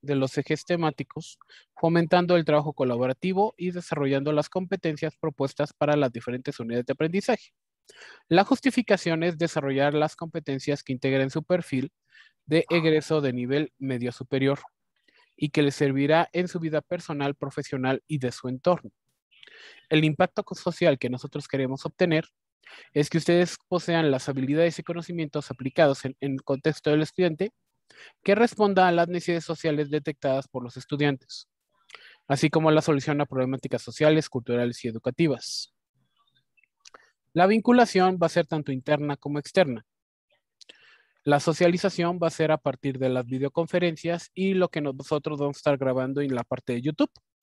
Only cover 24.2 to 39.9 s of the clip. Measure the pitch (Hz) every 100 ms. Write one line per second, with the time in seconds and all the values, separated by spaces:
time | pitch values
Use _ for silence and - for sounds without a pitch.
24.2 | - 135 131 151 170 160 165 170 170 170
25.2 | 151 151 - 131 131 - 151 135 131 -
26.2 | 139 135 - 139 160 147 156 151 156 -
27.2 | 180 156 202 _ _ _ _ - - _
28.2 | - 202 233 - 208 190 185 170 170 175
29.2 | 175 170 156 160 160 147 143 151 147 147
30.2 | 139 135 - 131 120 127 - 143 143 135
31.2 | - - - _ _ _ _ - - -
32.2 | - 139 156 160 156 156 165 143 156 143
33.2 | 143 131 127 135 127 120 - - 151 156
34.2 | - 131 117 120 120 120 120 113 127 127
35.2 | 165 127 - - - _ _ _ _ _
36.2 | _ _ _ _ _ _ - - _ _
37.2 | _ 170 190 220 240 247 - 185 185 185
38.2 | 165 180 165 156 147 131 139 147 147 139
39.2 | 143 147 - 190 156 113 -